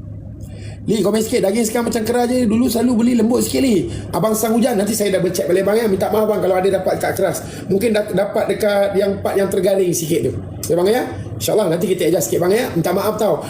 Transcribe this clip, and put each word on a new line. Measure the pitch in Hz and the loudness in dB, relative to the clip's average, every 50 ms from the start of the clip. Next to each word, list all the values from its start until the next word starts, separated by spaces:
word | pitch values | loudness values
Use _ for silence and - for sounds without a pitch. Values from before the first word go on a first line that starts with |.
| - - - - - - - - - - - - - - - - - | -14 -14 -14 -14 -14 -14 -14 -14 -14 -14 -14 -14 -14 -14 -14 -8 -2
Li, | - 196 226 | 0 0 2
komen | 175 170 208 220 214 | 2 2 2 0 0
sikit. | - 254 226 - | 0 0 0 0
Daging | 190 196 233 233 208 | 2 2 0 0 0
sekarang | 214 247 233 226 - | 0 -2 -2 -2 -2
macam | 233 220 | -2 -2
keras | 240 233 247 240 | 0 0 2 2
je. | 240 254 254 247 | 2 2 2 2
Dulu | 214 214 226 254 | 2 2 2 2
selalu | 254 226 226 240 247 247 214 | 2 2 2 2 2 2 2
beli | 233 240 254 | 2 2 4
lembut | 226 214 226 254 220 214 | 4 2 2 2 2 0
sikit, | - - 262 262 | 0 0 0 2
Li. | 262 220 180 - - - - - - - | 2 2 2 0 -2 -6 -8 -8 -6 -4
Abang | - 170 220 220 | -2 0 0 0
sang | 214 220 240 247 | 0 0 0 2
hujan. | 240 214 262 240 | 2 2 2 2
Nanti | 196 208 202 - - | 0 0 0 0 -2
saya | 208 202 196 | 0 0 0
double | 180 165 180 | 0 0 0
check | 175 - - | -2 -2 -2
balik, | - 175 190 190 | 0 2 2 2
bang, | 190 208 226 233 | 2 2 2 2
ya. | |
Minta | 214 190 185 214 175 | 2 0 0 0 0
maaf, | - 214 214 | 2 2 2
bang, | 202 208 190 160 | 2 0 0 2
kalau | 175 190 185 | 2 2 2
ada | 180 196 | 2 2
dapat | 190 185 185 196 170 165 | 2 0 0 0 -2 0
kat | - - - | -2 -2 0
keras. | - 196 180 160 - - - - - - - | 0 0 0 -2 -4 -8 -10 -12 -10 -4 -2
Mungkin | 185 196 214 240 214 | 0 0 2 2 2
da-, | 208 208 208 | 0 0 0
dapat | 202 175 202 - - 226 - - | 0 0 0 0 0 -2 0 0
dekat | 196 - 220 208 202 202 202 196 180 190 | -2 0 0 2 2 2 2 2 2 0
yang | 202 196 196 185 - | 0 0 0 -2 -2
part | 220 - 196 | -2 0 0
yang | 196 | 0
tergaring | 185 202 196 175 202 196 190 190 175 165 | 0 0 0 2 2 2 2 2 2 0
sikit | - 160 151 170 151 - | -2 -2 -2 0 0 0
tu. | 131 - - - - - - - | -2 -4 -4 -8 -10 -10 -8 -4
Ya, | - 156 | -2 0
bang, | 170 175 196 | 2 2 2
ya. | 220 254 302 - - - - - - - | 2 2 0 -4 -6 -10 -10 -10 -8 -6
InsyaAllah | - - 160 202 214 175 | -4 0 0 0 2 0
nanti | 160 175 214 | 0 0 0
kita | 185 185 175 175 151 | 0 0 0 0 2
adjust | 175 185 - - | 2 0 0 0
sikit, | - 156 170 | -2 0 2
bang, | 180 202 | 2 2
ya. | 226 254 - - | 2 0 0 -2
Minta | 170 156 185 | -2 0 0
maaf | 180 196 196 214 214 | 0 0 0 -2 0
tau. | - - - 160 143 - - | 0 0 0 0 -2 -4 -8